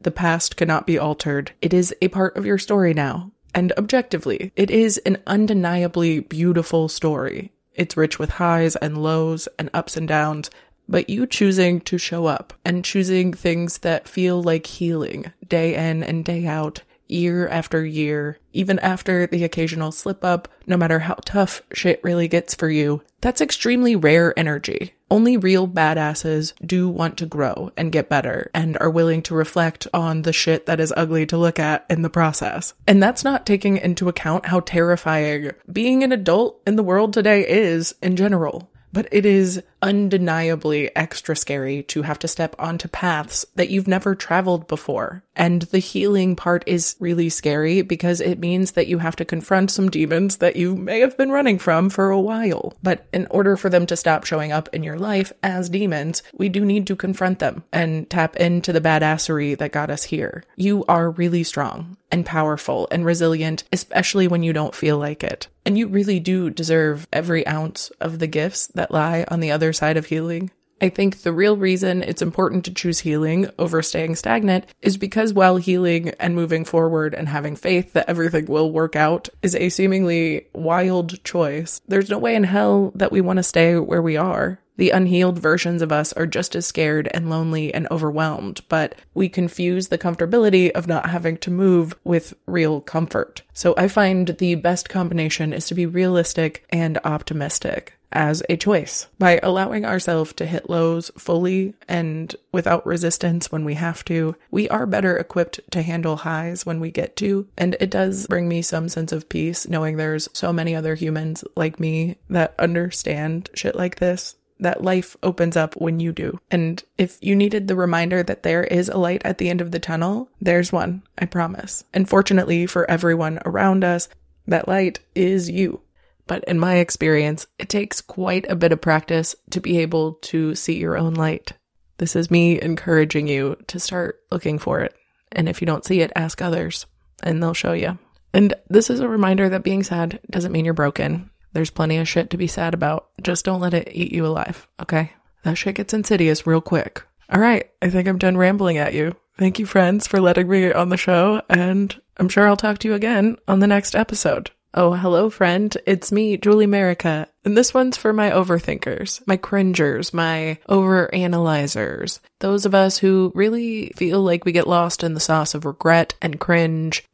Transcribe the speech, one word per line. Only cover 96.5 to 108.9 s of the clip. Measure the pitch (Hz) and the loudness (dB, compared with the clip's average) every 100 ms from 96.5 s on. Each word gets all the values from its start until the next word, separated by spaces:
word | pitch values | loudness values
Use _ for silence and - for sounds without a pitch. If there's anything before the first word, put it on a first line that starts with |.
| - - | -4 -4
and | 170 165 156 | -2 0 -2
optimistic | - 151 - 160 143 - - - - - - | -2 -4 -4 -6 -4 -4 -4 -6 -10 -18 -6
as | 156 151 160 - | 0 0 0 -2
a | 165 | -2
choice. | 202 190 143 - - - | 2 0 0 -10 -10 0
By | 185 170 | 4 4
allowing | 185 185 190 214 214 | 4 0 0 -2 -2
ourselves | 185 - 165 156 | -2 0 -2 -2
to | - 160 | -6 -6
hit | 170 - | -6 -4
lows | 170 165 170 - - | 0 0 0 -6 -10
fully | - 175 180 190 190 - - | -2 0 0 0 -2 -6 -6
and | 175 160 156 160 - _ | -4 -4 -6 -10 -14 _
without | 185 175 170 175 | -4 0 0 0
resistance | 170 170 - 175 170 - | -2 -2 -2 -2 -2 -4
when | 160 151 | -6 -4
we | |
have | 147 170 165 - | -4 -4 -6 -4
to, | 165 160 165 _ | -2 -2 -4 _
we | 202 208 | -2 0
are | 214 233 | -2 0
better | 202 190 175 | 0 2 0
equipped | 170 180 165 - - | -2 -2 -2 -6 -8
to | 180 | -4
handle | 165 170 165 156 | -4 -2 -4 -4
highs | 160 160 170 175 175 | -4 -4 -6 -6 -6
when | 165 | -6
we | 165 | -6
get | 175 175 - | -4 -6 -4
to, | 196 196 202 - | -2 -2 -4 -4
and | 180 180 | -2 0
it | 190 | -2
does | 196 190 190 196 | 0 0 -2 -4
bring | 175 170 | -2 0
me | 170 | -2
some | 170 165 | -2 -4
sense | 165 | -4